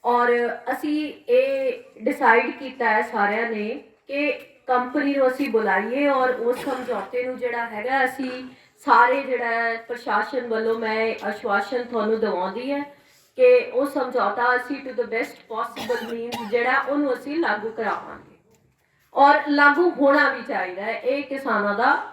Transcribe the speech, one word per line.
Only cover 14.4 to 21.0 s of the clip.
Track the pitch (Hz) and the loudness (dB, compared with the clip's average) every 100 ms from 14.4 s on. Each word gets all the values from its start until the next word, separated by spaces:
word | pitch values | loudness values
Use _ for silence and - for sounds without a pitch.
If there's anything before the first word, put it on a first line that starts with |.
| 240 247 | 2 2
ਅਸੀਂ | - 269 | 0 -8
to | 254 | -8
the | 233 | -6
best | 220 226 240 - - | -4 -2 -6 -8 -12
possible | 226 233 - 214 233 226 | -8 -8 -8 -4 -4 -4
means | 233 233 233 220 | -8 -8 -8 -2
ਜਿਹੜਾ | 233 240 269 262 | 0 2 0 0
ਉਹਨੂੰ | 285 285 | 0 0
ਅਸੀਂ | 240 285 302 | -2 -4 -2
ਲਾਗੂ | 320 208 220 | 0 0 -4
ਕਰਾਵਾਂਗੇ | 220 214 - - - - _ _ _ _ _ _ _ _ | -4 -4 -4 -8 -18 -20 _ _ _ _ _ _ _ _
ਔਰ | - 277 294 294 | 4 6 6 2
ਲਾਗੂ | 285 285 285 359 | 4 6 6 2
ਹੋਣਾ | - 285 285 277 | 4 4 6 4
ਵੀ | 254 220 | 0 -6
ਚਾਹੀਦਾ | 196 180 180 | -6 -4 -6
ਹੈ, | 208 247 | -6 -4